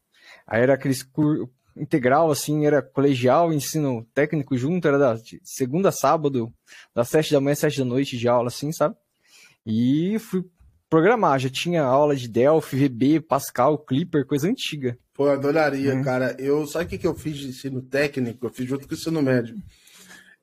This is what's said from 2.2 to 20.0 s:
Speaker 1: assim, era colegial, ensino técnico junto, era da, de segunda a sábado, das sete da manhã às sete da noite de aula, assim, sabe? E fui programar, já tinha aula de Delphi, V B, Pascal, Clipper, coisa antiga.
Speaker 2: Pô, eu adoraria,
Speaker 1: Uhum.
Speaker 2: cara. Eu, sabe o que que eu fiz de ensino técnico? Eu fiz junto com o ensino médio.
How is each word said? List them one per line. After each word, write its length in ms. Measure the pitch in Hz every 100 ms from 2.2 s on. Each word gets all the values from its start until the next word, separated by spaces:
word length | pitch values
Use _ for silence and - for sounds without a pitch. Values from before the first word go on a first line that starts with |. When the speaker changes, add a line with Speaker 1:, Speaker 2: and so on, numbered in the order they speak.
| 165
Speaker 1:
assim, 340 | 143 - 151 147
era 160 | 147
colegial, 680 | - - 139 131 123 143 170
ensino 520 | 151 127 156 143 120 113
técnico 440 | - 147 160 135 127
junto, 300 | 135 180 160
era 100 | 139
da, 160 | 139 113
de 240 | - -
segunda 460 | - - 131 156 190
a 20 |
sábado, 600 | - 135 160 147 131 113 - _ - -
das 140 | - 123
sete 220 | 156 156
da 80 | 147
manhã 120 | 139
às 60 | 143
sete 200 | 156 135
da 60 | 127
noite 320 | 123 139 123
de 100 | 120
aula, 200 | 120 117
assim, 240 | - 143
sabe? 240 | 160 151 - _ _ _ - - _ -
E 520 | 110 123 147 180 220
fui 260 | - 185 185 _ _ _ _
programar, 500 | 160 175 240 190 -
já 100 | 131
tinha 340 | 131 170 170
aula 320 | 135 135 151 143
de 120 | 120
Delphi, 480 | 113 131 160 151 131
V 120 | 143
B, 300 | 120 131 156
Pascal, 560 | 151 139 - - 127 151
Clipper, 480 | - 135 180 151 131
coisa 220 | 143 160
antiga. 500 | 262 - 151 127 120 _
Speaker 2:
Pô, 140 | - 143
eu 60 |
adoraria, 640 | 139 139 156 151 135 139 131
Speaker 1:
Uhum. 80 |
Speaker 2:
cara. 320 | 135 127 127 131
Eu, 280 | 135 147 147
sabe 180 | 156 175
o 20 |
que 80 | 190
que 100 | 175
eu 80 | 156
fiz 220 | 156 143
de 100 | 139
ensino 340 | 127 135 131
técnico? 640 | 131 135 147 139 120 104 113
Eu 40 |
fiz 180 | - 127
junto 180 | 139 139
com 60 |
o 40 | 160
ensino 240 | 165 160
médio. 340 | 135 127 113 110 85 - _ -